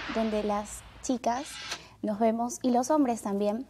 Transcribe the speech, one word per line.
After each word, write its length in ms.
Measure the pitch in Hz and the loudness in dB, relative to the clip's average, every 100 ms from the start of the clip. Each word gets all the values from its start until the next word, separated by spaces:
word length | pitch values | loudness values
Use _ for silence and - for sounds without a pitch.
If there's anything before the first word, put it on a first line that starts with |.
| - 220 | -4 -2
donde 260 | 226 214 | 0 0
las 380 | 208 208 208 - - - | 0 -2 -4 -12 -16 -10
chicas 420 | - 247 233 240 311 - - - - - | -4 0 0 -2 -4 -12 -10 -12 -14 -6
nos 160 | 202 208 | -4 2
vemos, 400 | 233 226 240 - | 2 2 -2 -2
y 80 | 254 | 2
los 180 | 247 254 | 2 4
hombres 320 | 311 254 226 | 4 4 2
también, 460 | 214 202 208 226 269 | -2 0 0 -2 -6